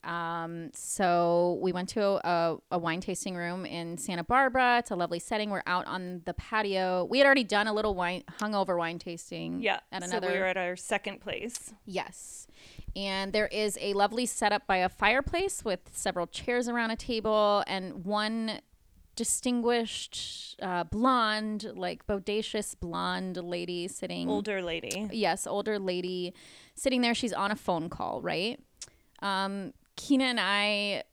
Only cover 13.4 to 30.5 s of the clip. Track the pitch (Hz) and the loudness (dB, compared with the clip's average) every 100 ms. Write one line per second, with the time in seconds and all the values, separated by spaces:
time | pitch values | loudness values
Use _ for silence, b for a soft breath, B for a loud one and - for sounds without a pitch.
13.4 | 214 202 214 - 196 196 202 220 247 - | 0 0 -2 -2 -2 2 2 2 -2 0
14.4 | 214 202 - 185 185 - 208 254 285 339 | 2 2 2 2 2 4 4 4 2 0
15.4 | 392 - 233 180 - - 208 180 170 - | 0 -2 -4 -4 -6 -4 -2 -2 -4 -4
16.4 | - 247 240 240 226 226 - 226 220 214 | -2 0 0 0 -2 -2 -2 -2 2 4
17.4 | 208 202 - 190 185 190 180 208 214 226 | 6 4 2 -2 -4 -6 -2 0 0 0
18.4 | 220 208 _ _ _ - - - 233 - | -2 -4 _ _ _ -20 -18 -6 -2 0
19.4 | 247 240 233 240 226 - - - - - | 2 2 4 2 2 -6 -8 -8 -8 -10
20.4 | - - 190 180 170 208 247 254 220 214 | -12 -8 -2 -2 0 2 4 6 4 2
21.4 | 214 214 214 143 180 170 - 202 190 208 | -2 -4 -6 -6 -6 -6 -4 -4 0 -2
22.4 | 208 214 208 - 175 170 180 180 185 180 | 0 -4 -4 -6 -6 -2 -2 -2 -4 -6
23.4 | 175 175 175 175 175 - 185 175 170 180 | -4 -4 -4 -4 -6 -6 -8 -4 -2 -2
24.4 | 208 196 175 165 110 185 208 226 190 190 | -2 -4 -2 -6 -4 -6 -4 0 0 0
25.4 | - 196 202 208 190 180 180 185 175 B | -2 -2 -2 -2 -2 -2 -4 -4 -6 B
26.4 | B B B - 277 254 240 233 240 - | B B B -2 0 4 2 2 0 0
27.4 | 196 208 - 170 165 - 87 - - 160 | -2 -2 0 0 -2 -4 -4 -4 -4 -2
28.4 | 202 - - _ - b b _ 202 190 | -2 -6 -14 _ -18 b b _ -4 -2
29.4 | 196 196 190 - _ - - 269 262 240 | -2 -4 -8 -12 _ -16 2 4 4 2
30.4 | 185 | 2